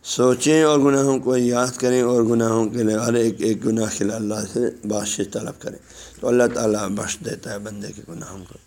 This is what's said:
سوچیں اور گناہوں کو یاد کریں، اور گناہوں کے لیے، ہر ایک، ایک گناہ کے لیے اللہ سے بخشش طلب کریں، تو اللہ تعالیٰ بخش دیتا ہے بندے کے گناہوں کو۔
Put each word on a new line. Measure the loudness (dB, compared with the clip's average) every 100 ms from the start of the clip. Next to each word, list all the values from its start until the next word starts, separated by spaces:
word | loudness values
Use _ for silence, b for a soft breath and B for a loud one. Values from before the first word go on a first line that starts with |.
سوچیں | -8 2 2 4 4 6
اور | 6 6
گناہوں | 4 4 2 2
کو | 0 2
یاد | 2 2 0 0
کریں، | 2 2
اور | 4 4
گناہوں | 4 2 2 2 0
کے | 0
لیے، | 0 0
ہر | 0
ایک، | 2 2 0
ایک | -2 0 0
گناہ | 0 -2 -2
کے |
لیے | -4
اللہ | -2 -6 -6 -6
سے | -2 -4 -4
بخشش | -6 -4 -4 -6 -6
طلب | -6 -10 -10
کریں، | -14 -14 B B B B
تو | 0
اللہ | 2 2
تعالیٰ | 2 0 0 -2
بخش | -6 -8 -8 -10
دیتا | -10 -10
ہے | -10
بندے | -10 -12 -14 -14
کے | -16
گناہوں | -16 -14 -16 -18
کو۔ | -20